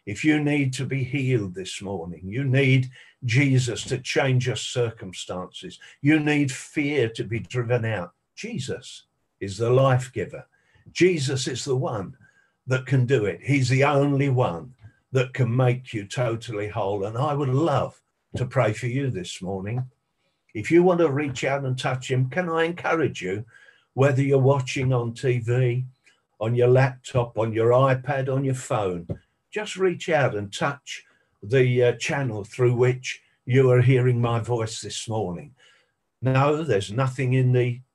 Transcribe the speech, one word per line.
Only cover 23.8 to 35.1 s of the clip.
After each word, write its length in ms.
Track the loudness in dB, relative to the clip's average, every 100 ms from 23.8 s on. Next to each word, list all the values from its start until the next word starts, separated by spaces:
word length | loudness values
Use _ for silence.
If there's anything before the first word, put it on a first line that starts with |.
| _
whether 280 | 2 4 4
you're 160 | 4 4
watching 540 | 6 4 0 -2 0
on 200 | 0 -2
T 260 | -4 -2 -2
V, 460 | 0 2 2 0 -6 _ _ _ _ -6
on 140 | -2
your 140 | 4 6
laptop, 680 | 6 4 -2 -4 -2 -2 -2
on 160 | -2
your 180 | 2 4
iPad, 640 | 6 4 2 -2 -4 -2
on 100 | -2
your 100 | -2
phone, 520 | -4 -4 -2 -2 -4 -8 -12 _ _ _
just 260 | -10 -8 -2
reach 320 | -2 -2 0
out 260 | 2 2
and 180 | -2 -8
touch 520 | -4 -4 -4 -12 -16 _ _ _ _
the, 400 | 0 2 4 4
uh, 100 | 2 2
channel 480 | -4 -2 -2 -6
through 300 | -8 0 2
which 460 | 4 2 2 -6 -12 _ _
you 260 | 0 4 6
are 120 | 6
hearing 380 | 6 6 4 2
my 180 | 0 -2
voice 420 | -2 -2 -4 -6
this 280 | -10 -10
morning. 460 | -6